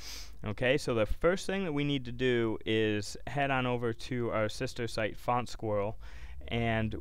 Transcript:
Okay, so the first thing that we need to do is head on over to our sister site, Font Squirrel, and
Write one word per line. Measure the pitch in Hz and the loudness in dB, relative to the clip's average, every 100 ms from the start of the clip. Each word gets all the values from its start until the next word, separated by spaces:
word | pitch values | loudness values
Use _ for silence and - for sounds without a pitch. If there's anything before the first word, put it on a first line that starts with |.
| - - - - | -10 -10 -10 -6
Okay, | 107 101 127 143 | -4 0 4 4
so | - | 2
the | 117 | 2
first | 104 - 170 190 - | 4 4 4 2 -2
thing | 190 | -2
that | 180 | 0
we | 143 | 0
need | 147 139 120 | 2 0 -2
to | |
do | 120 127 120 113 - | 0 2 4 2 0
is | - 110 110 104 98 - - | 2 2 4 2 -2 -8 -4
head | 139 139 | 0 2
on | 131 123 | 2 2
over | 120 120 | 0 0
to | 113 - 123 117 | -2 -4 -2 0
our | 107 107 | 2 0
sister | - 127 - 113 | 0 -4 -2 -4
site, | - 107 - | -2 -2 -2
Font | - 123 107 | 0 0 0
Squirrel, | - 110 101 101 - - - - - - | -4 -2 0 0 -4 -10 -10 -10 -8 -4
and | 117 117 113 110 104 | 0 2 2 0 0